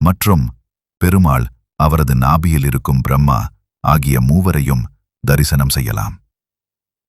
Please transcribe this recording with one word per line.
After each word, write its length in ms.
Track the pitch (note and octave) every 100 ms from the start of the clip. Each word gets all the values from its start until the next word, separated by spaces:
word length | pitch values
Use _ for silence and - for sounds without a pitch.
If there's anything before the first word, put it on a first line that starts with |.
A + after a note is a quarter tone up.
மற்றும் 440 | F#3 F#3+ G#2 E2 B1 - _ _ _ -
பெருமாள், 460 | F2+ F#2+ E2 B1+ A#1 - _ -
அவரது 340 | D2+ D#2 C2+ B1+
நாபியில் 500 | C2 D#2+ E2 D#2 C2+
இருக்கும் 360 | C2 - C2
பிரம்மா 360 | B1 C#2+ C#2+ A1+ A1 - _ _
ஆகிய 320 | - D2+ C#2 C2+
மூவரையும் 640 | B1+ F2 F#2 D2 C2+ B1+ A1+ _ _ _
தரிசனம் 480 | - C#2+ D2 C#2 C2+
செய்யலாம். 400 | - A#1 G#1 G#1+ - _ _ _ _ _ _ _ _